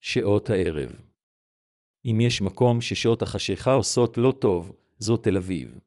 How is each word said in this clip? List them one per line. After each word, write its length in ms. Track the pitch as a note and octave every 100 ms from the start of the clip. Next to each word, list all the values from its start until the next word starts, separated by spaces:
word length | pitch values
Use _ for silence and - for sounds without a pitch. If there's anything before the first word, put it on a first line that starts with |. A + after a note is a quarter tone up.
שעות 480 | - - G2 G2+ -
הערב. 420 | G2+ E2+ D2+ B1+ - - _ _ _ _ _ _ _ _ _ C3
אם 160 | A2
יש 200 | A#2+ -
מקום 400 | G2 - B2 A#2+
ששעות 400 | A#2 G2+ A#2 A2+
החשיכה 520 | A2 G2+ - F#2+ -
עושות 440 | C3 G#2+ - A#2+ A#2
לא 160 | B2 C3
טוב, 360 | B2 F2+ F2 - _ _
זו 200 | G#2+ A#2
תל 200 | A2 F#2+
אביב. 420 | F#2 F2+ A#1+ A#1